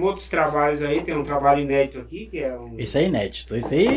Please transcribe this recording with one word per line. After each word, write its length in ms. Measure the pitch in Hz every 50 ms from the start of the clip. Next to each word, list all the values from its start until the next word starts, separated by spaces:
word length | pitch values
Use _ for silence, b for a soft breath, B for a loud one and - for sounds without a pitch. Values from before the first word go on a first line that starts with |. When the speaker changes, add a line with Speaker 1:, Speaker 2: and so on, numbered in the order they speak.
Speaker 1:
outros 280 | 180 196 190 - - -
trabalhos 540 | 165 165 156 151 147 147 147 151 147 147
aí, 200 | 147 143 151 165
tem 140 | 170 - 156
um 60 | 147
trabalho 380 | 135 143 147 139 139 143 143 143
inédito 380 | 143 139 139 139 139 135 - 127
aqui, 260 | - - 165 - 220
que 120 | - 190 156
é 160 | 143 131 127
um 180 | 120 120 117 113 113
Speaker 2:
Esse 200 | 117 - - 143
é 60 | 170
inédito, 520 | 190 147 107 98 95 - - - - 104
esse 160 | 120 113 - 131
aí 120 | 160 208 254 277